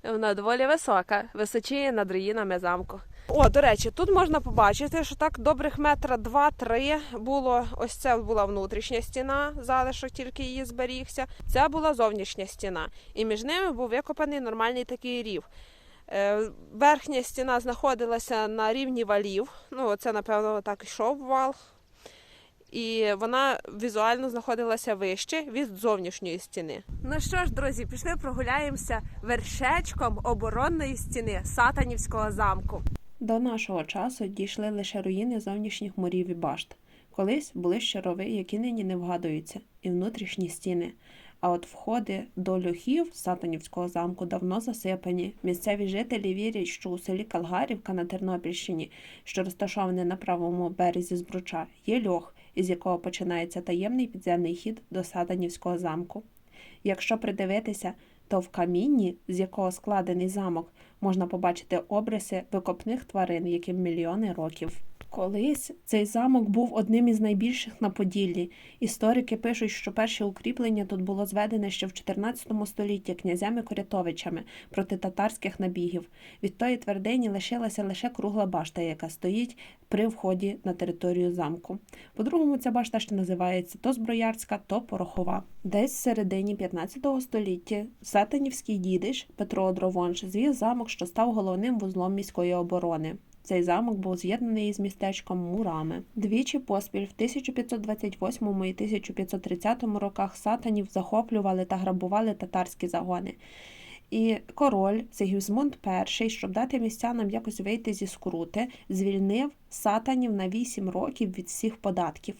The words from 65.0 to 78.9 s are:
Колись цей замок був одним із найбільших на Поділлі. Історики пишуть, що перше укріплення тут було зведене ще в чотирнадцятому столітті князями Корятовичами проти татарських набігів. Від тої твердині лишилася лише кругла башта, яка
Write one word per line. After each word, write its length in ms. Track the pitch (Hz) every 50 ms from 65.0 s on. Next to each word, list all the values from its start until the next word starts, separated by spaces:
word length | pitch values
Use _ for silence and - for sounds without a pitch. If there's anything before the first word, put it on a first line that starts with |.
| - -
Колись 600 | - 208 185 190 202 202 226 294 294 285 - - - - _
цей 200 | - - 214 208
замок 440 | 208 - 226 247 262 262 254 220 208
був 240 | 196 226 240 240 -
одним 340 | 220 214 220 220 233 240
із 120 | 240 226 214
найбільших 640 | 214 214 208 190 226 240 254 254 - 220 - -
на 80 | 226 185
Поділлі. 640 | 185 - 196 185 - 202 196 180 175 180 175 175 - - - - - -
Історики 580 | 240 220 - - 220 220 247 254 247 - 226
пишуть, 340 | 220 - 233 233 226 240 208
що 200 | - - - 208
перше 340 | 196 220 220 226 - - 214
укріплення 600 | 202 190 - - 233 254 - 240 226 220 208 196
тут 160 | 190 202 185
було 240 | 185 185 196 196 208
зведене 440 | 196 196 208 208 214 226 220 202 196
ще 160 | 190 - -
в 80 | 190 185
чотирнадцятому 720 | - - - 190 190 202 226 254 - - - 220 214 208
столітті 480 | 208 - - 208 202 208 190 - - 175
князями 480 | - - 185 175 175 196 208 233 233
Корятовичами 840 | 226 - 208 202 202 - - 190 180 170 156 156 - 175 170 165 - - - - - -
проти 280 | - 196 196 - 202
татарських 640 | 185 - 190 185 - 202 220 220 - - 196 185 -
набігів. 500 | 196 185 175 180 175 175 180 175 175 - - - - - - - -
Від 140 | 196 196
тої 200 | - 233 247 247
твердині 520 | 240 247 - 202 196 190 214 247 254 240 214
лишилася 540 | 196 196 190 - 240 240 233 214 220 - 202
лише 260 | 196 190 - - 247
кругла 360 | 247 - - 208 202 214 202
башта, 360 | 185 185 165 156 156 - 180
яка 280 | 170 165